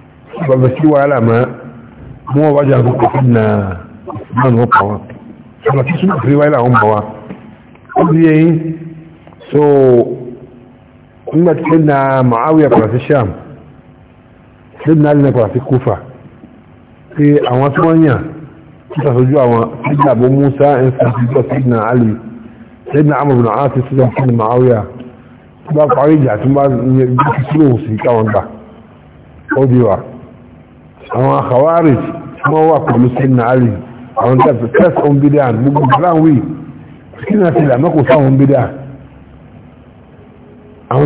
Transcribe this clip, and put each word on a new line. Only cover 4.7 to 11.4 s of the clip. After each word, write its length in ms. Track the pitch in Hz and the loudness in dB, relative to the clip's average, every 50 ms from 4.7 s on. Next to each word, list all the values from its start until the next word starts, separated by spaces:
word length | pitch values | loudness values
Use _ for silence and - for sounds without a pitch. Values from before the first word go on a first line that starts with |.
| - | 0
pa 60 | - 95 | 0 0
wọn. 160 | 101 104 98 - - - - - - - - - - - - - 440 | -2 -6 -8 -10 -16 -20 -20 -20 -20 -20 -20 -20 -20 -20 -8 -4 -4
Ọ̀nà 120 | 135 139 127 | -2 -2 -2
tí 80 | 131 170 151 | -2 -4 -2
sùúrù 180 | - 190 196 - 107 | -2 -2 -2 -2 -2
fi 100 | 127 143 | 0 2
wáyé 140 | 147 147 147 | 2 2 2
làwọn 220 | 151 131 120 123 123 | 0 0 0 2 2
bọ̀ 160 | 113 107 107 107 | 2 2 0 0
wá. 80 | 104 104 - - - - - - - - - - - - - - - - - - | -2 -4 -8 -14 -18 -18 -18 -18 -18 -20 -20 -20 -20 -20 -20 -20 -20 -20 -8 -4
Ó 160 | - - 170 160 | -2 0 0 2
di 140 | 165 165 160 | 2 2 4
eyín. 480 | 156 156 160 170 165 160 156 - - - - - - - - - - - - - - - - - | 4 4 2 2 2 0 -4 -6 -10 -10 -12 -16 -18 -20 -20 -20 -20 -20 -20 -20 -20 -20 -18 -4
So, 100 | - 143 147 147 143 139 135 131 123 117 - - 120 135 123 123 - - - - - - - - - - - - - - - - - - - - - | -2 0 2 4 4 4 4 4 4 4 2 0 -4 -10 -12 -16 -16 -18 -20 -20 -20 -20 -20 -20 -20 -20 -20 -20 -20 -20 -20 -20 -20 -18 -14 -4 0
nígbà 220 | 156 | 2